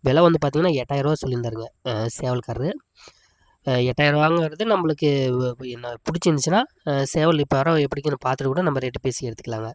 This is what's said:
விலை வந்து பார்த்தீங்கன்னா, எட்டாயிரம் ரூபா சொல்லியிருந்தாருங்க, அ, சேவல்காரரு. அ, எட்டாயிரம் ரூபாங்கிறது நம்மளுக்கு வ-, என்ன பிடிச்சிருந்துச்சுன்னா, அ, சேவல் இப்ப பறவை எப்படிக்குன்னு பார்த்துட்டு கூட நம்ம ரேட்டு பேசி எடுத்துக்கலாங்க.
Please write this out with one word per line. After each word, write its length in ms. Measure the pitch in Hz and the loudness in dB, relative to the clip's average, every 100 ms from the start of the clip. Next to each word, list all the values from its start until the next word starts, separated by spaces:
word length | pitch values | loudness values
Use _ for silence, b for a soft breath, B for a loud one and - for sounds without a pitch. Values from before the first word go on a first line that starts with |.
விலை 180 | 135 143 | 2 4
வந்து 160 | 175 165 | 4 4
பார்த்தீங்கன்னா, 320 | 143 151 180 143 | 0 0 0 0
எட்டாயிரம் 320 | 123 143 139 | -2 -2 0
ரூபா 100 | 156 | 0
சொல்லியிருந்தாருங்க, 480 | 135 123 117 113 113 _ 131 | -2 -4 -4 -8 -12 _ -6
அ, 80 | 113 117 | -4 -2
சேவல்காரரு. 580 | - 131 123 - 117 143 294 _ B B B B B B B - | -2 -2 -4 -4 -4 -4 -6 _ B B B B B B B -2
அ, 60 | 123 | 0
எட்டாயிரம் 340 | 123 127 147 147 | 0 2 2 4
ரூபாங்கிறது 500 | 151 170 160 156 220 | 4 2 0 -2 0
நம்மளுக்கு 440 | 202 165 147 151 139 131 | 2 0 0 2 2 0
வ-, 220 | 123 127 120 127 | 0 -2 -4 -10
என்ன 280 | 120 120 120 | -10 -10 -8
பிடிச்சிருந்துச்சுன்னா, 600 | - 165 180 151 131 190 269 _ - | -6 0 2 2 2 0 0 _ -4
அ, 60 | 139 139 | -2 0
சேவல் 340 | 165 156 160 | 2 2 2
இப்ப 160 | 143 135 | 2 2
பறவை 260 | 143 160 | 2 2
எப்படிக்குன்னு 360 | 139 - 143 139 | 2 -2 -4 -2
பார்த்துட்டு 280 | 127 127 135 | -2 -2 -2
கூட 100 | 139 | 0
நம்ம 180 | 180 135 | 0 -2
ரேட்டு 220 | 127 123 | -4 -4
பேசி 260 | 131 120 127 | -4 -4 -6
எடுத்துக்கலாங்க. 420 | 110 - 110 110 | -10 -8 -8 -8